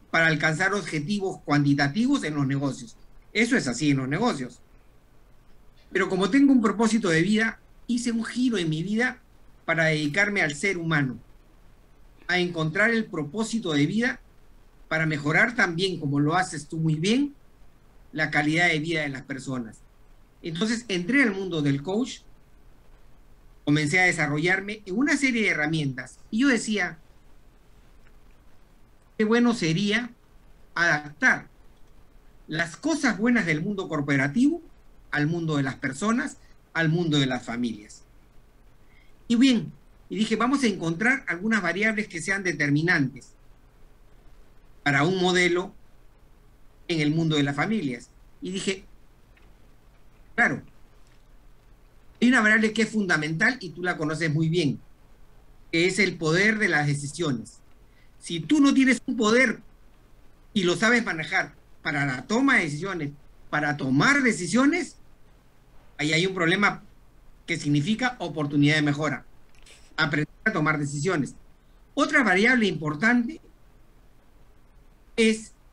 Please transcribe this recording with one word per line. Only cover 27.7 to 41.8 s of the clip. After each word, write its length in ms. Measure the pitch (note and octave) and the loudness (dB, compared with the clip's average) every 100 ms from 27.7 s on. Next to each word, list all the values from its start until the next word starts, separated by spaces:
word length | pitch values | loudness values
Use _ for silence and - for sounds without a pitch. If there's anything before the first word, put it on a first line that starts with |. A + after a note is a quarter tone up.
| - - - - - - - - - - - - - _ - | -20 -20 -20 -20 -20 -20 -20 -20 -20 -20 -20 -20 -20 _ -2
"Qué 60 | |
bueno 300 | G#3+ A#3+ A#3+ | 2 4 2
sería 560 | A3 D#3+ D#3+ G3+ A3 B3 - _ - - - - E3 | 2 0 0 0 -2 -4 -16 _ -20 -20 -20 -10 -2
adaptar 720 | E3+ D3 D3 - B3 - - - - - - - - - - - - | 0 0 -4 0 0 0 -6 -20 -20 -20 -20 -20 -20 -20 -20 -20 -10
las 300 | D#3 E3 - | -6 -6 -4
cosas 420 | D#4 D#4+ B3+ F#3 | -4 0 -2 0
buenas 260 | A#3+ A#3 | 0 0
del 180 | E3+ D#3 | 0 -2
mundo 260 | G3 G3 D#3+ | -2 -6 -6
corporativo 760 | D3+ C#3+ C#3 C#3 A3+ C#4+ E4+ - - - - - | -6 -2 0 0 2 2 0 -10 -20 -20 -20 -6
al 160 | D3 D3+ | -2 -2
mundo 300 | E3+ D#3+ C#3+ | -2 -2 -2
de 80 | |
las 100 | C3+ | -4
personas, 640 | - C#3 C#3 G#3 A#3+ D4+ - - - _ | -6 -8 -4 -2 -2 -4 -12 -20 -20 _
al 140 | E3 D#3+ | -2 0
mundo 300 | F3 D#3+ D3 | 0 0 0
de 80 | C3 | 0
las 180 | B2 | -4
familias". 600 | - A#2 A#2+ G#2 G#2 - - - - - - - - - - - - - - | -6 -4 -4 -6 -16 -20 -20 -20 -20 -20 -20 -20 -20 -20 -20 -20 -20 -16 0
Y 80 | |
bien, 380 | A#3 C4+ A3 D3+ - - - - | 4 6 4 -2 -14 -20 -20 -10
y 60 | |
dije, 220 | F#3 G#3+ G#3+ | -4 -2 0
"Vamos 260 | A#3+ C#4 | 0 2
a 60 | A#3 | 0
encontrar 560 | E3+ E3 E3+ A#3 C4+ - | 0 -4 -2 0 -2 -4
algunas 340 | E3+ A3 A3 | -6 -2 0
variables 460 | E3+ F#3 | 0 -2